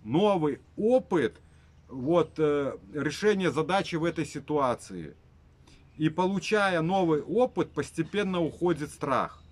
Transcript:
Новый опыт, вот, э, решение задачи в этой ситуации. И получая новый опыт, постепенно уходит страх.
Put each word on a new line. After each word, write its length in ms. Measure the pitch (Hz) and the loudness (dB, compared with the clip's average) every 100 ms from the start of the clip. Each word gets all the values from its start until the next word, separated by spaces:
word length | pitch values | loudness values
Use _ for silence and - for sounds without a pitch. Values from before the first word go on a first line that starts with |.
Новый 540 | 107 147 208 196 151 135 - - | 0 2 4 4 0 -2 -10 -2
опыт, 600 | 214 254 254 175 117 - - - - - - | 2 2 2 0 0 -4 -20 -20 -20 -20 -16
вот, 440 | 131 127 170 156 - | -8 2 2 2 0
э, 380 | 151 147 135 - - | 0 2 -2 -6 -10
решение 560 | 151 147 - 208 202 180 | -4 -4 0 2 2 0
задачи 460 | 135 160 190 - 170 | 0 0 0 0 -2
в 80 | |
этой 200 | 170 165 | -2 -2
ситуации. 880 | 156 147 - 151 131 113 - 92 76 - - - - _ - - - - | -6 -8 -4 0 0 -2 -6 -12 -12 -16 -20 -20 -20 _ -20 -20 -20 -4
И 100 | 156 | -2
получая 720 | 156 185 196 - 214 196 175 | 0 0 0 0 2 2 2
новый 400 | 160 196 170 151 | 2 2 2 0
опыт, 520 | 139 196 247 185 160 | 0 2 2 0 -4
постепенно 680 | - 139 - 160 202 196 180 | -2 -6 -4 -4 -2 0 0
уходит 480 | 160 - 175 160 147 | -2 0 0 0 -4
страх. 540 | - 139 123 85 - - | -6 -2 0 -2 -8 -20